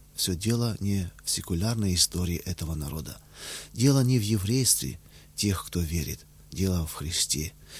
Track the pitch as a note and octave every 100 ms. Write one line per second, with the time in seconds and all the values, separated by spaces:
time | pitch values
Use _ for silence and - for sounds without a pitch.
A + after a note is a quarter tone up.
0 | - - - E2+ G#2 A#2 A#2+ G2+ G2+ G2
1 | E2+ - - - - E2+ A2 A2+ G2 F2
2 | - F2+ F2 E2+ - F2 D#2+ D#2 C#2+ D#2
3 | C#2 - - - - - - - C3+ C#3
4 | B2+ B2+ G#2 A2 F#2+ C3 B2+ - C2+ -
5 | - - - - G2+ F2+ - F2 D#2+ E2
6 | C#2+ D2+ - - - - F#2+ F2 D#2+ -
7 | D2 - - D2 D#2+ - - -